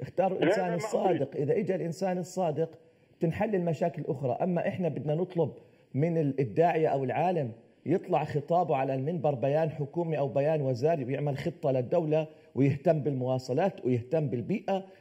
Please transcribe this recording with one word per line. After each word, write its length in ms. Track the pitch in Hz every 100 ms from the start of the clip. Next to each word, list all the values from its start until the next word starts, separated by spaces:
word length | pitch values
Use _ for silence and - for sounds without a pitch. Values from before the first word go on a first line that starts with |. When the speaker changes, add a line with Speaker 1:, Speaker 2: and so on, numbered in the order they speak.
Speaker 1:
اختاروا 380 | - - 190 -
Speaker 2:
هذا 60 |
Speaker 1:
الإنسان 240 | 147 190 180
Speaker 2:
ما 60 |
Speaker 1:
الصادق." 640 | 175 220 220 202 170 - -
Speaker 2:
أريد. 0 |
Speaker 1:
إذا 220 | 139 160
إجا 160 | 190
الإنسان 440 | 185 160 160 190 180
الصادق 600 | 175 185 175 147 160 - - _ _ _
تنحل 340 | 170 - 214
المشاكل 480 | 196 170 160 170 156
الأخرى. 360 | 147 139 135 120
أما 260 | 185 175 -
إحنا 200 | 190 175
بدنا 260 | 143 143
نطلب 380 | 151 180 170 147 - - _ _
من 240 | 131 160 165
ال-، 220 | 147 135
الداعية 480 | 131 95 170 160 156
أو 160 | 139
العالم 480 | 131 113 170 175 131 107 - _ -
يطلع 380 | 151 - 165
خطابه 520 | 151 147 - 170 175 139
على 180 | 135
المنبر 400 | 135 135 175 151
بيان 360 | 139 139 151 160
حكومي 480 | 156 139 165 170 151
أو 100 | 139
بيان 340 | 135 143 160
وزاري 420 | 135 123 143 165
ويعمل 340 | 120 135 147 139
خطة 320 | 175 - 147
للدولة 560 | 131 120 175 156 151 156 - -
ويهتم 460 | - 139 - - 160
بالمواصلات 880 | 139 131 127 131 - 127 190 190 123
ويهتم 420 | 123 117 160 147
بالبيئة 560 | 120 107 190 - 190 190 -